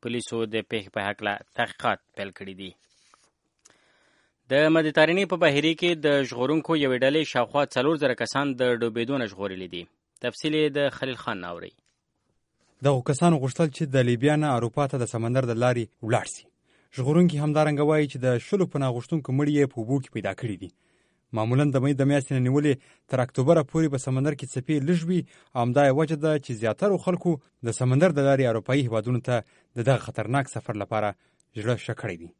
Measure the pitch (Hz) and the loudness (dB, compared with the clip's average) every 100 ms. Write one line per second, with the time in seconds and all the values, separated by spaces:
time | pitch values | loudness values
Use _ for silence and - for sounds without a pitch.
0 | 120 120 113 117 113 110 104 113 98 - | -6 -8 -6 -6 -4 -4 -4 -6 -6 -4
1 | 101 104 104 101 - - 117 - 120 101 | -4 -2 -4 -4 -8 -4 -4 -2 -2 -2
2 | _ - 98 90 95 95 95 - _ _ | _ -12 -12 -12 -16 -14 -16 -16 _ _
3 | _ _ _ _ _ _ _ _ _ _ | _ _ _ _ _ _ _ _ _ _
4 | _ _ _ _ _ 135 151 160 156 151 | _ _ _ _ _ 4 4 4 2 4
5 | 156 180 196 180 165 143 156 160 175 170 | 4 4 0 2 2 4 0 0 -2 0
6 | 151 143 131 120 127 156 147 165 139 127 | 2 2 0 -2 0 0 0 0 2 2
7 | 131 151 151 131 117 143 139 - 131 160 | 2 2 0 0 0 0 0 0 0 2
8 | 143 120 113 135 143 123 127 120 117 113 | 0 0 -2 -2 -2 0 0 0 -2 -2
9 | 117 139 117 95 98 92 92 87 87 _ | -4 -4 -6 -6 -8 -8 -10 -12 -14 _
10 | _ _ 123 - 156 156 151 143 139 - | _ _ -8 -6 -4 0 0 0 -2 -2
11 | 131 123 - 104 87 87 87 _ _ _ | -8 -8 -8 -8 -8 -12 -14 _ _ _
12 | _ _ _ _ _ _ _ _ 135 135 | _ _ _ _ _ _ _ _ 0 0
13 | 123 139 175 160 127 - 165 131 156 131 | 0 2 4 4 0 -2 -2 -2 -2 2
14 | 123 120 135 151 151 123 117 131 143 139 | 2 2 2 2 0 0 -2 -2 -4 -2
15 | 120 117 113 127 127 113 123 120 113 _ | -4 -4 -2 0 0 0 0 0 -4 _
16 | 113 117 - - - _ _ _ _ - | -2 -2 -2 -14 -18 _ _ _ _ -6
17 | 131 156 180 147 151 151 156 147 151 156 | 2 4 4 4 0 2 2 2 2 2
18 | 147 135 127 123 - 202 180 - 135 120 | 2 0 0 0 0 0 0 0 -2 -2
19 | 117 165 135 131 147 147 139 131 110 139 | -4 -4 -2 0 2 4 2 0 -2 -2
20 | 135 117 98 95 120 92 90 _ _ _ | -2 -6 -6 -4 -6 -8 -12 _ _ _
21 | _ _ _ 113 110 127 147 131 135 139 | _ _ _ -4 0 2 2 2 0 2
22 | 139 143 139 131 123 135 147 135 _ _ | 2 2 0 0 2 2 2 0 _ _
23 | _ 131 123 - 131 170 143 160 160 135 | _ -2 -2 0 4 4 2 0 0 -2
24 | - 131 139 147 131 - 127 151 139 180 | -2 -2 0 -2 -8 -8 -2 -2 0 0
25 | 160 180 - - _ 127 120 123 143 135 | 0 -2 -4 -14 _ -2 0 4 4 4
26 | 156 156 156 151 - 117 113 107 202 185 | 0 0 0 0 -2 -4 -2 0 0 0
27 | 185 175 180 156 _ _ 117 113 127 131 | 0 -2 0 -2 _ _ -6 -2 2 4
28 | 185 143 139 139 127 113 - 135 127 110 | 4 4 4 4 2 0 0 0 0 -2
29 | 110 123 120 120 - _ _ - 120 127 | -2 -4 -2 -4 -4 _ _ -4 0 0
30 | - - 107 135 135 - - 104 101 110 | 0 -8 -4 -2 -4 -8 -8 -6 -4 -2
31 | 104 101 _ _ _ - 107 120 - 117 | -2 -6 _ _ _ -8 -4 -4 -4 -8
32 | 110 85 85 _ | -8 -10 -14 _